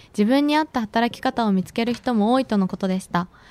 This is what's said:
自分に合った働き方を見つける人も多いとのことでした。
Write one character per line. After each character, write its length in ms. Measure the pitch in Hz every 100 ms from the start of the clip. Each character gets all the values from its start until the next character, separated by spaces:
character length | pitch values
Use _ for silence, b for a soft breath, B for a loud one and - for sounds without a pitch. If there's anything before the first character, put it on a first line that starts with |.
| B
自 160 | - 208
分 200 | 277 294
に 80 |
合 80 | 302
っ 40 | 302
た 140 | 262
働 360 | 214 226 233 240
き 40 |
方 260 | 262 262 220
を 60 |
見 100 | 190
つ 100 | 180
け 140 | - 233
る 80 |
人 180 | 240 -
も 220 | 226 208
多 60 | 254
い 40 |
と 140 | 262 208
の 100 | 185
こ 80 | 196
と 100 | 190
で 140 | 190
し 60 | -
た。 220 | 175 180 B B